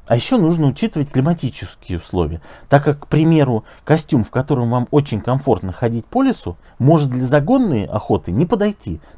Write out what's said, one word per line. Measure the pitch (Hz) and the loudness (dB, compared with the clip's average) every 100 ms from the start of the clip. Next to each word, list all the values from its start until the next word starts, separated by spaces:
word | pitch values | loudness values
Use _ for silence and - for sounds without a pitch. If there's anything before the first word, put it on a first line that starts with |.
| - | -2
А | 120 | -2
еще | - 233 | 2 2
нужно | 160 170 143 | 2 2 0
учитывать | - 226 160 143 | 0 -4 -2 -4
климатические | 131 143 175 127 - 98 - - 90 | 0 0 0 -4 -8 -14 -14 -10 -10
условия, | - 90 80 82 - - - | -6 -2 -2 -4 -14 -18 2
так | 143 | 2
как, | 147 143 | 2 -2
к | - | 0
примеру, | 151 160 160 131 110 - - - | 2 4 4 2 0 -6 -10 0
костюм, | 160 - 135 | 0 2 0
в | 104 | 0
котором | 123 131 135 120 | -4 -2 -2 0
вам | 123 120 | -2 0
очень | 151 143 110 | 0 0 -4
комфортно | 117 135 139 95 95 | -2 -2 0 -2 -2
ходить | - 117 113 - | -4 -4 -4 -4
по | 247 | -2
лесу, | 269 - - 87 - - | 0 -2 -6 -12 -14 -2
может | 131 165 143 | 4 4 2
для | 127 127 | -2 0
загонной | 147 147 269 226 117 98 | 0 2 2 2 0 -2
охоты | 107 - - - | -4 -2 -2 0
не | 95 170 | -2 0
подойти, | 220 208 202 - 80 - | 0 -2 -4 -10 -12 -12